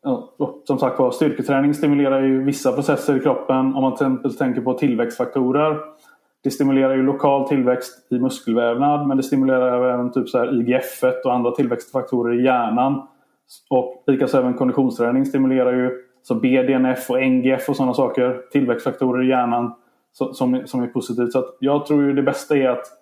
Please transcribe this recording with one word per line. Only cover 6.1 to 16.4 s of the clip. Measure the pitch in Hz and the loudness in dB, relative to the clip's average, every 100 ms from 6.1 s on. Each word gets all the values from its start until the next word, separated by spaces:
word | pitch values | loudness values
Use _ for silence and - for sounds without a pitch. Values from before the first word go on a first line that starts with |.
| _ _ _ | _ _ _
Det | 139 | -6
stimulerar | - 139 135 135 135 | 0 2 4 2 2
ju | |
lokal | 131 139 147 139 135 | 0 2 2 2 0
tillväxt | 143 123 123 - - _ | 0 2 0 -4 -16 _
i | 123 | -2
muskelvävnad, | 127 - - 113 120 117 143 147 143 | -2 -4 -2 0 0 0 0 0 0
men | 135 | -2
det | |
stimulerar | 131 139 131 131 127 123 127 | 0 0 2 2 2 2 0
även | 123 123 | 0 -2
typ | 131 117 | -2 -2
så | 127 | -2
här | 117 127 | 0 0
I | |
G | 117 | 0
F | 127 131 - | 0 -2 -2
ett | 127 127 131 | 0 0 -2
och | |
andra | 123 120 | 0 0
tillväxtfaktorer | 120 131 117 - 135 123 123 117 120 | 0 -2 -2 -4 -6 -4 -2 0 2
i | |
hjärnan. | 127 127 117 113 131 139 - _ _ _ _ - _ | 2 2 0 0 0 -2 -6 _ _ _ _ -20 _
Och | 131 127 - - | 0 0 -6 0
likaså | 135 131 139 | 2 2 2
även | 127 | 2
konditionsträning | 123 127 127 131 117 117 127 135 | 0 0 2 0 0 0 0 0
stimulerar | 139 131 131 127 | 0 2 2 2
ju | 127 127 127 - _ | 2 -2 -4 -14 _
så | - | -6
B | 117 | 0